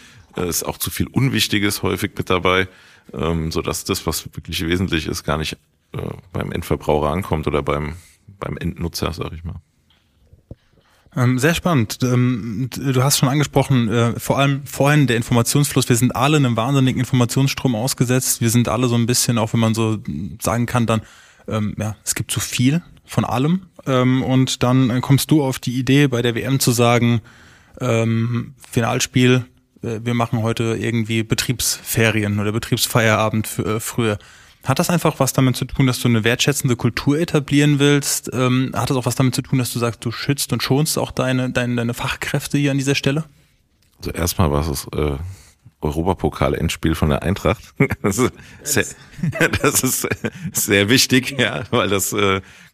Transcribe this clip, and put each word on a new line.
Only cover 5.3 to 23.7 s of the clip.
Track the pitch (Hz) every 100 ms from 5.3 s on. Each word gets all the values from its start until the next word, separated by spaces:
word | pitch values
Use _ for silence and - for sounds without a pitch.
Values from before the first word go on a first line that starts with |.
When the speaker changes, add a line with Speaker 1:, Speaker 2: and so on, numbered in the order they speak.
| 76
Speaker 1:
nicht, | 78 - _ _ _
äh, | - 50 - -
beim | - -
Endverbraucher | - - 78 - 76 76
ankommt | 80 101 80 73
oder | 76
beim, | 69 73 73 82 - _ - 98
beim | - -
Endnutzer, | 85 - 85 - 80
sag | 78 -
ich | 85 85
mal. | 95 - _ _ _ _ _ _ _ _ - _ _ _ _ _ -
Speaker 2:
Ähm, | 123 127
sehr | 143 165
spannend. | 180 151 110 -
Ähm, | 127 123 123 123 113 110 127
d-, | - 135
du | 127
hast | 135 143
schon | 131
angesprochen, | 147 143 143 135 131 113
äh, | 117 117 117
vor | - 123
allem | 139 139 143
vorhin | - 139 151 131
der | 117
Informationsfluss. | - 120 117 143 143 143 -
Wir | 120
sind | 123 -
alle | 131 156
einem | 131 113
wahnsinnigen | 117 143 127 123
Informationsstrom | 123 131 120 - 139 - 131
ausgesetzt. | 110 127 - 120 127 - -
Wir | 117
sind | 117 117
alle | 110 127
so |
ein | 117 117
bisschen, | 123 - 117
auch | 113
wenn | 120
man | 113
so | 110 113 110 - 71 87 -
sagen | - 113 120
kann, | 127 113
dann, | 113 - - - _ -
ähm, | 110 104 -
ja, | 104 104 -
es |
gibt | - -
zu | -
viel | - - 127 160 - - _
von | - 110
allem. | 120 143 185 185